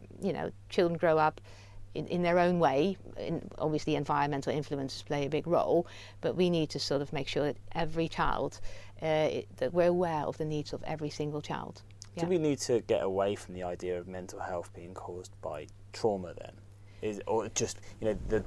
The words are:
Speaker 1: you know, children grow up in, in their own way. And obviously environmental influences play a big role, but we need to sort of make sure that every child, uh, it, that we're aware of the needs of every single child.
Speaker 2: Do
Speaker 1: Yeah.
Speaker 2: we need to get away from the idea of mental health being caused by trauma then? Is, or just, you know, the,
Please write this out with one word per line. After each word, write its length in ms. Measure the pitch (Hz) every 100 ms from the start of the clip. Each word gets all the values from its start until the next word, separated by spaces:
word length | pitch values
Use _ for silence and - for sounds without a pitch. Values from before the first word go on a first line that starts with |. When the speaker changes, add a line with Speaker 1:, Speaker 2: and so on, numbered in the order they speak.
| - -
Speaker 1:
you 100 | 196
know, 180 | 151 82 - -
children 260 | - 175 170
grow 220 | 170 156
up 240 | 156 - - - - - -
in, 120 | - 156
in 160 | 175
their 160 | 175 175
own 200 | 175 180
way. 380 | 156 135 160 190 - -
And 340 | 87 - - -
obviously 380 | 156 151 - 143
environmental 580 | 147 147 143 139 135
influences 480 | 131 147 139 135 -
play 240 | - 143 143
a 20 |
big 180 | 151 160
role, 400 | 165 - 170 170 - - -
but 140 | - 131
we 120 | 180
need 220 | 170 151
to 80 | 143
sort 240 | - 143
of 100 | 143
make 160 | 151 135
sure 160 | -
that 120 | 147 - -
every 360 | 160 165 160 165
child, 520 | - 156 - 139 - - - - -
uh, 260 | 160 156 151
it, 260 | - - -
that 160 | -
we're 140 | 175 175
aware 360 | 180 175 156
of 140 | 151 143
the 80 | 156
needs 260 | 151 147
of 100 | -
every 260 | - 156 151
single 320 | - 151 147
child. 400 | 151 151 - - - - - -
Speaker 2:
Do 60 |
Speaker 1:
Yeah. 60 | 170
Speaker 2:
we 100 | 180
need 200 | 156 135
to 180 | - 117
get 240 | - 113
away 320 | 95 95 98 104
from 180 | -
the 80 | 90
idea 340 | 90 90 90 90
of 120 | 87
mental 320 | 92 92 101
health 280 | 92 90 85
being 200 | 95 87
caused 380 | 92 - 90 92 -
by 280 | 80 76 73 - -
trauma 420 | - 113 98 87
then? 180 | 73 - - - - - -
Is, 200 | 107 101 -
or 200 | 110 202
just, 280 | - 113 - - -
you 80 | 110
know, 100 | 104 -
the, 120 | 110